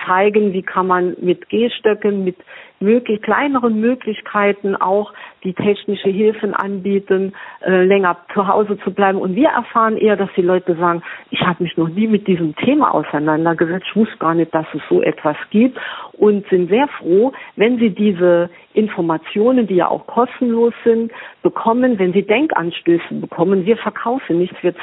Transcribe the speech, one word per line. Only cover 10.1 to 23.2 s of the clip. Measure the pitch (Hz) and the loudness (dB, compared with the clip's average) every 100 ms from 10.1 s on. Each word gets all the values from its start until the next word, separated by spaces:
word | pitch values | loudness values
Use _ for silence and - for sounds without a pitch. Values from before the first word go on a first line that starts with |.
| 196 | 2
dass | 196 - | 0 0
die | |
Leute | 175 185 185 160 | 2 2 0 0
sagen, | 175 170 - - - | 0 0 -6 -18 -10
ich | - | -2
habe | 175 180 | -2 0
mich | 175 - | -2 -2
noch | 160 | -2
nie | 180 220 | 0 2
mit | 208 196 | 2 2
diesem | 175 160 - | 0 0 -2
Thema | 233 294 - | 0 2 2
auseinandergesetzt, | 156 151 147 151 156 165 165 165 180 - | 0 -2 -2 0 0 0 0 -2 -2 -4
ich | 202 | 0
wusste | 226 - | 0 0
gar | 160 165 | -2 0
nicht, | 160 | 0
dass | 160 156 151 | -2 -4 -10
es | - | -2
so | 180 | 0
etwas | 180 - 151 151 - | 0 -2 -4 -4 -2
gibt | 208 254 - - - - | 2 2 0 -12 -14 -12
und | - 208 208 - | 0 2 2 0
sind | 185 170 | 0 2
sehr | 214 285 - | 0 0 -4
froh, | 160 190 254 - - - | 0 2 2 -2 -12 0
wenn | 220 247 | 0 2
sie | 233 | 0
diese | 180 208 175 180 170 175 - _ | 2 0 2 4 4 0 -6 _
Informationen, | - 214 - 170 160 - 208 233 262 196 | -2 -2 -2 -2 -2 -4 0 2 2 2
die | 185 | 0
ja | - | 0
auch | 151 - | -2 -4
kostenlos | - 247 - 247 226 233 - | -2 -2 -2 -2 2 0 0
sind, | 233 226 226 - - - | 0 0 -2 -8 -20 -6
bekommen, | 170 - 226 240 254 208 | -4 -2 0 2 2 2
wenn | 185 | 2
sie | 190 190 | 2 2
Denkanstöße | 220 311 - 170 - - 170 - | 0 2 0 -4 -4 0 0 0
bekommen. | 147 | -10